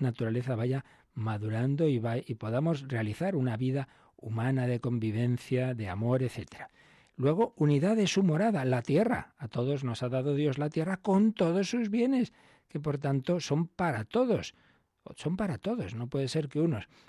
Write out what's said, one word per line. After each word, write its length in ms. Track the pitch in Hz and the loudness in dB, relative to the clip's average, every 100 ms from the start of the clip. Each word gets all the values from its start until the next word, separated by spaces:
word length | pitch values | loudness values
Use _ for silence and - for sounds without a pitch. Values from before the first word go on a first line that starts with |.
naturaleza 540 | 131 113 110 120 123 | -2 0 -2 -2 -2
vaya 300 | 113 123 135 - - _ | -2 0 -2 -6 -18 _
madurando 720 | - 107 107 107 110 131 143 160 | -6 -4 -2 -2 0 0 2 2
y, 100 | 123 | 2
va, 200 | 117 120 | 0 -2
y 160 | - | -4
podamos 520 | 113 110 120 165 147 135 | -6 -2 0 0 -2 -2
realizar 460 | 120 107 104 185 | -2 -2 -2 -2
una 220 | 170 127 110 | 0 0 0
vida 320 | 127 139 131 - _ - | -2 -2 -4 -12 _ -16
humana 500 | 110 113 123 131 123 | -6 -2 0 0 0
de 140 | 120 | 0
convivencia, 920 | 123 120 110 107 120 120 - 127 131 | -2 -2 0 0 0 0 0 -2 0
de 160 | 120 98 | -4 -6
amor, 340 | 92 117 131 | -2 0 2
etcétera. 460 | 127 - - - - _ - - _ - | 0 -4 -12 -14 -18 _ -20 -20 _ -2
Luego, 380 | 135 170 233 - | 2 2 0 2
unidad 400 | 147 143 180 226 | 4 4 4 4
de 100 | 190 | 2
su 160 | 196 | 4
morada, 440 | 190 156 226 190 131 | 4 4 2 2 2
la 160 | 127 | 0
tierra. 520 | - 151 247 185 - - | 2 2 2 0 -6 -12
A 100 | 123 | -8
todos 340 | - 127 143 | -2 -2 -2
nos 200 | 127 117 | -2 -4
ha 80 | 123 | -2
dado 240 | 131 139 | -2 0
Dios 240 | 143 147 131 | 2 0 0
la 100 | 151 | -2
tierra 300 | 160 165 185 | -2 -2 -2
con 340 | - 190 220 | 2 4 4
todos 380 | - 170 180 185 | 4 2 2 0
sus 180 | 247 214 | -2 0
bienes, 460 | 226 247 262 220 - - _ _ | 0 2 2 0 -6 -20 _ _
que 120 | 151 | -6
por 180 | 147 139 | -4 -2
tanto 420 | 143 139 131 175 | 0 0 0 -2
son 260 | - 143 170 | 0 -2 -2
para 380 | - 175 110 | -2 -2 -2
todos. 500 | 110 233 254 165 - - _ _ _ _ - - | -2 0 2 0 -4 -14 _ _ _ _ -20 -8
Son 200 | 151 185 | -4 -2
para 220 | 208 110 | -4 -4
todos. 380 | 202 240 95 113 | -4 -4 -6 -8
No 100 | 123 | -6
puede 220 | 139 131 | -4 -2
ser 200 | 160 143 | -2 -2
que 120 | 147 | 0
unos 280 | 165 113 - - | 0 0 -6 -18